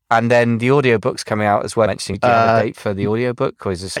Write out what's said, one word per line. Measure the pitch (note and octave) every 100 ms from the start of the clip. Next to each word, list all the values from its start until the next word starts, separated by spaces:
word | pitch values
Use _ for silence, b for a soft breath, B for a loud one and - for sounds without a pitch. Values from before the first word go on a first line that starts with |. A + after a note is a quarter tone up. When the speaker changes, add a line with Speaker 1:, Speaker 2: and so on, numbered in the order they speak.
| _
Speaker 1:
And | A#2 A#2
then | A#2+ A#2+ A#2
the | A#2+
audiobook's | C#3+ B2+ A2+ B2 -
coming | - A2 G#2+
out | G#2
as | - -
well. | G#2+
Mentioning, | F#2+ - G2
do | B2
you |
have | A#2 A2+
a |
Speaker 2:
Uh, | A2+
Speaker 1:
date | A2 -
for | A2+
the | G2 G2+
audiobook, | A2 B2 B2 C3+ -
or | G2
is | F2+
this | F#2 -